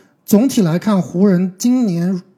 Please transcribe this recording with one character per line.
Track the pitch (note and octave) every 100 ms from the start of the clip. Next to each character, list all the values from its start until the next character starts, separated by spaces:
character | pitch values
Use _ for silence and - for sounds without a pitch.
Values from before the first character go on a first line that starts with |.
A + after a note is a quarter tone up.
| _ _
总 | - G3+ C4
体 | B3+
来 | F3 E3+
看， | G#3+ G3
湖 | C#3+ F3 G3+
人 | F3+ F#3 F#3
今 | A#3+ B3+ A3+
年 | E3+ F3 F#3 -